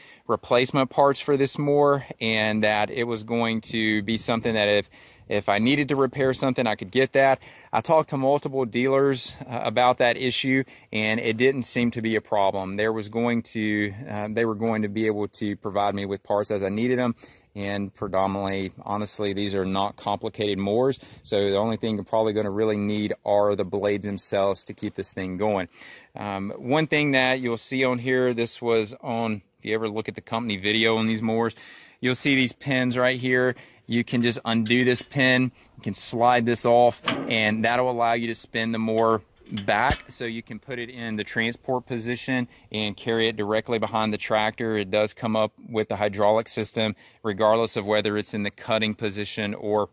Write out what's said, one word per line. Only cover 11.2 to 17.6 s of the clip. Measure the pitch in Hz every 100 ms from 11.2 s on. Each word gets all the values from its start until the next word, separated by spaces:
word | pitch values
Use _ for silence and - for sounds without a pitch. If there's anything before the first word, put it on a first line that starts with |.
it | 117 113
didn't | 127 139
seem | 117 127 120
to | 120
be | 113 107
a |
problem. | - 107 98 98 95 98
There | 110
was | 110 101
going | 113 120 117 -
to, | 113 107 104 104 101 135
uh, | 104 104
they | 107
were | 117 104
going | 113 107
to | 104
be | 101 110
able | 104 101
to | - 104 101
provide | 107 98 101
me | 101
with | 98 98
parts | - 104 104
as | 104
I | 98
needed | 104 120 123
them, | 123 117 - - _
and | 104